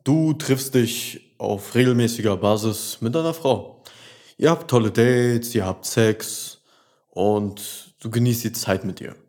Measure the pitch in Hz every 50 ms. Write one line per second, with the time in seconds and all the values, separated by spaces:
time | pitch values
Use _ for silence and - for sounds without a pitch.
0 | - - 139 156 160 156 151 - - - 135 135 131 - - 127 120 110 - -
1 | - - - 78 - _ _ - - 104 104 98 101 - - 123 127 127 127 120
2 | 120 107 - - 104 110 98 92 98 101 107 107 104 113 104 101 - - - -
3 | - 113 123 160 165 165 165 165 - 139 123 101 98 - - - - - - -
4 | - - - - _ - _ - - 147 170 160 - - 127 123 113 107 104 -
5 | 113 120 123 123 123 120 120 120 117 - - 113 95 92 92 - - - - -
6 | 113 110 107 - - - - - - - - - _ _ _ _ _ _ _ _
7 | _ _ - - 95 104 104 104 104 101 98 - - - - - - - _ _
8 | - 113 110 117 120 123 120 117 - 110 107 - - - 98 95 - 95 87 -
9 | - - - - _